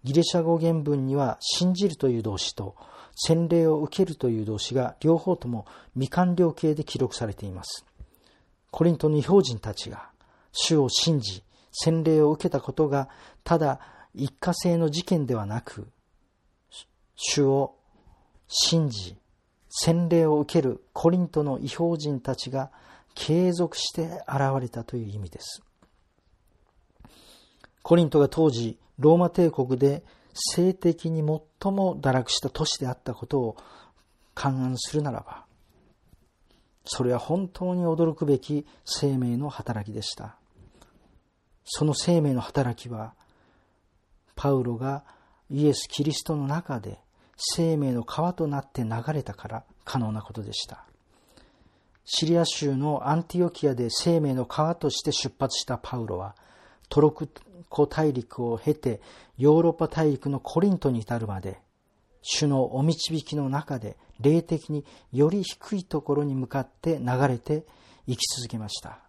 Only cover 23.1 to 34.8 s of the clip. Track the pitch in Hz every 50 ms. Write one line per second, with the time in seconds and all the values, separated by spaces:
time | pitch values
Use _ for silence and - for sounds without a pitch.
23.1 | _ - - - 151 170 180 180 175 170 175 156 - - - - - - 160 165
24.1 | 170 170 - - 139 135 139 135 139 135 127 120 - 117 113 - - 123 113 101
25.1 | 101 104 98 82 - - - - - - _ _ _ _ _ _ _ _ _ _
26.1 | _ _ _ _ _ _ _ _ _ _ _ _ _ _ _ _ _ _ - -
27.1 | - - - - - - _ _ _ _ - _ _ _ _ - 170 175 170 147
28.1 | - 151 143 139 - - 165 156 127 117 117 117 - _ _ _ _ - 131 151
29.1 | 165 170 180 170 175 - 175 160 - - 131 123 131 123 139 139 139 156 - -
30.1 | - _ _ _ _ - - - - - 175 185 180 - - 175 165 165 - 160
31.1 | 160 160 151 151 156 156 - _ _ _ - 196 196 202 196 185 170 143 139 135
32.1 | 127 127 123 - - - - 131 - - 120 - - - 131 127 - - _ -
33.1 | 117 - - - - 139 123 113 107 - - - - - - - _ _ _ _
34.1 | _ _ _ _ _ - - 143 131 131 127 127 127 120